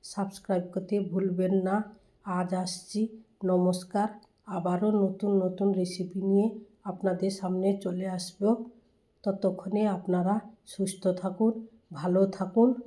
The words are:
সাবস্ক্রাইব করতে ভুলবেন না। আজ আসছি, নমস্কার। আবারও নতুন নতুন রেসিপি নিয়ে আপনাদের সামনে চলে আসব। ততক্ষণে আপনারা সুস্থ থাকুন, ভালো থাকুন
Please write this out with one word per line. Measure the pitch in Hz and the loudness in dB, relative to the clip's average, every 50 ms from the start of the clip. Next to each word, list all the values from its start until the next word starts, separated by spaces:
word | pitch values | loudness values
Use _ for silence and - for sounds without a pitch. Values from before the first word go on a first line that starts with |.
| _ - - | _ -12 -6
সাবস্ক্রাইব | 208 196 196 - - - - 196 180 180 180 - | -6 -6 -6 -6 -14 -4 -2 -2 -2 -2 -4 -8
করতে | 190 185 - 202 202 196 165 | -8 -4 -2 -2 -2 -2 -2
ভুলবেন | 165 185 190 185 180 180 185 185 196 190 180 | -2 -2 -2 0 0 0 0 2 2 2 2
না। | 185 196 214 214 - - - _ _ _ _ _ 202 180 | 2 0 0 -2 -4 -12 -20 _ _ _ _ _ -6 -2
আজ | 180 180 180 185 185 185 | -2 -2 -2 -2 -2 -2
আসছি, | 180 - - - - - 208 220 220 - - - _ _ _ - 185 | -4 -6 -10 -12 -6 -2 -2 -2 -2 -4 -14 -20 _ _ _ 0 2
নমস্কার। | 185 180 180 180 180 180 - - - 202 208 214 - - - _ _ _ _ 214 185 | 4 4 4 4 2 0 -4 -4 -2 -2 -2 -2 -4 -10 -20 _ _ _ _ -10 -8
আবারও | 196 170 180 180 180 208 214 214 208 196 | -4 -2 -2 0 2 2 2 4 4 2
নতুন | 190 190 - 214 202 202 196 185 | 2 0 -2 0 2 2 4 2
নতুন | 185 185 - 196 202 190 185 | 2 0 0 0 2 2 2
রেসিপি | 180 180 - - 180 - - 196 185 196 | 0 -2 -2 -6 -8 -6 -4 -4 0 4
নিয়ে | 196 202 214 226 - - - - _ _ _ | 4 4 4 4 0 -4 -16 -18 _ _ _
আপনাদের | 208 180 - - 190 180 180 190 196 196 - | -10 -8 -2 0 0 0 2 0 -2 -2 -2
সামনে | 190 180 185 185 190 196 196 196 - | -4 -2 -2 2 2 2 0 0 -2
চলে | 180 180 180 185 190 185 | -4 -4 -4 -4 -4 -4
আসব। | 180 180 - - _ 196 208 233 240 - - - - _ _ _ _ _ _ _ _ - | -6 -8 -10 -8 _ 2 2 2 2 -2 -12 -14 -20 _ _ _ _ _ _ _ _ -4
ততক্ষণে | 202 196 196 - 190 190 - - 190 208 208 214 | -4 -2 2 0 0 0 0 -6 -2 0 2 2
আপনারা | 208 190 180 - - 180 180 175 185 208 220 - - - _ _ - - | 2 0 -2 -2 0 2 2 4 2 2 0 -2 -6 -20 _ _ -20 -4
সুস্থ | - 196 190 - - - 190 185 180 | -2 -2 -2 -2 0 0 0 0 0
থাকুন, | - 190 185 - 220 226 226 - - - - - _ _ 165 | -2 -6 0 2 2 2 2 0 -8 -14 -20 -20 _ _ -12
ভালো | 139 147 180 180 190 196 196 190 | -4 0 2 4 4 4 4 2
থাকুন | - 190 190 - 233 233 254 247 - - | -4 -6 0 4 6 6 6 4 0 -6